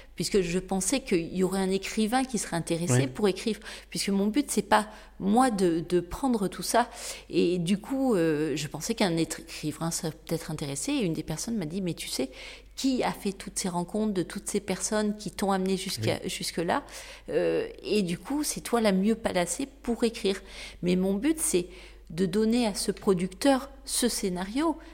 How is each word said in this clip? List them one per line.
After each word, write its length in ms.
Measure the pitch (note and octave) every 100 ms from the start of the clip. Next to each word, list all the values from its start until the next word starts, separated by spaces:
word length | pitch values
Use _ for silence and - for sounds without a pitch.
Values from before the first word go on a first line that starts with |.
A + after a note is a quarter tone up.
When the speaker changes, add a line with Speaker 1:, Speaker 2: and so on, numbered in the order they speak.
| - -
Speaker 1:
puisque 260 | E3+ G3+
je 160 | E3+ F3+
pensais 420 | F#3 F#3+ - C4+
qu'il 340 | - F3 E3 F#3
y 80 |
aurait 180 | F#3 F#3+
un 80 | F#3+
écrivain 520 | F#3+ - A3 G#3+ B3+
qui 140 | B3+ G3+
serait 180 | - E3+
intéressé 440 | - E3 F3 B2
Speaker 2:
Oui. 60 | C3+
Speaker 1:
pour 200 | - G#3
écrire, 320 | F#3+ A3+ G3+ - - -
puisque 180 | - -
mon 180 | G3 G#3
but, 220 | D4 C#4+
c'est 120 | G#3+
pas, 240 | - G#3+ G#3 - - -
moi, 320 | F#3+ A3+ C4
de, 320 | G3 F3+ E3 D#3+
de 120 | F3+
prendre 480 | F3 - C4+ A3+ F3+
tout 160 | -
ça, 260 | - A3+ A#3+ - - - -
et 300 | E3+ F3+ F3+
du 180 | E3 G3+
coup, 380 | - C4+ C4+ F#3+
euh, 400 | E3 D3 D#3 C#3+
je 120 | D3
pensais 280 | D#3 - A3+
qu'un 200 | G3 E3
écrivain 720 | D#3 - - - D3+ - E3
serait 200 | - E3
peut-être 380 | - - D#3+ -
intéressé, 420 | D3+ C#3+ C#3 -
et 100 | C#4+
une 120 | F3+
des 100 | D#3+
personnes 340 | - D#3 - A3+
m'a 80 | D3+
dit, 160 | F#3+
mais 100 | F3
tu 140 | D#3+ -
sais, 240 | - C4+ - - - - -
qui 280 | C4+ B3+
a 80 | F3+
fait 220 | F3 G3+
toutes 260 | G3 G3 -
ces 100 | F#3
rencontres 440 | F3 F3 G#3+ G#3+
de 100 | F#3
toutes 240 | E3 G3+ -
ces 120 | G#3
personnes 560 | G3 F3+ - G#3+ G#3+ G#3
qui 120 | -
t'ont 220 | - G3
amené 260 | F#3+ F#3+ F#3
jusqu'à, 420 | F#3 - A2 D3+
Speaker 2:
Oui. 60 | F#3
Speaker 1:
jusque-là, 540 | - F3 - F3 B3 - - - - -
euh, 380 | D#3+ E3 D#3+ - -
et 180 | - G#3
du 160 | F3 F3
coup, 260 | - D4
c'est 180 | D4 -
toi 200 | - A#3+
la 100 | A3
mieux 220 | F#3+ G#3 A3
placée 520 | G3+ F3+ F3 - C#4 -
pour 200 | - A3+
écrire. 380 | A#3 A3+ F#3+ G3 - - - -
Mais 140 | F3+ F3+
mon 180 | F#3+
but, 240 | G3 C#4+ D#4+
c'est 300 | - - - - - - -
de 160 | E3 F#3+
donner 400 | G3+ A3 B3 A3
à 80 |
ce 180 | F#3 -
producteur 800 | - - F3+ F#3 - C#4 C4 C4 - -
ce 220 | - A#3+
scénario. 720 | - G3 F3+ F#3+ B3+ E4 C#4+ -